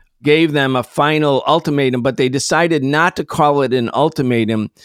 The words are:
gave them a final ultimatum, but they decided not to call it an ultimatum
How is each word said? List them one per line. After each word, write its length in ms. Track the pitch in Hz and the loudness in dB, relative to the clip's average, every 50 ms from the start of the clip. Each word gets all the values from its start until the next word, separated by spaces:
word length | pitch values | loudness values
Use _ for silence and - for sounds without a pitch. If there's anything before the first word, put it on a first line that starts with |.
| _ _ _ _ | _ _ _ _
gave 300 | - 147 147 160 165 156 | 0 2 2 4 2 2
them 220 | 147 147 135 135 131 | 0 0 0 0 0
a 80 | 127 | -2
final 640 | 117 - - - 147 147 156 156 151 143 139 123 - | -4 -4 -2 -2 0 0 2 2 2 2 2 0 2
ultimatum, 560 | - 151 170 - 160 147 143 139 131 123 123 | 2 0 0 0 -2 -2 0 0 0 0 -2
but 140 | 120 131 123 | -2 -2 -2
they 120 | - 131 131 | 0 -2 -2
decided 540 | 127 139 - - 165 156 170 170 165 147 | -2 -4 -2 -2 0 0 0 0 0 0
not 320 | 131 135 147 151 170 185 - | 0 0 0 0 0 0 -2
to 80 | - 156 | -4 -8
call 380 | - - - 151 147 143 143 | -6 -2 0 2 2 2 2
it 120 | 135 123 123 | 0 0 0
an 160 | 127 120 110 | -2 -2 -2
ultimatum 800 | - 120 143 160 - - 127 123 120 117 113 107 113 107 107 - - _ | 0 0 0 0 0 -2 -2 0 0 0 0 0 -2 -2 -4 -6 -10 _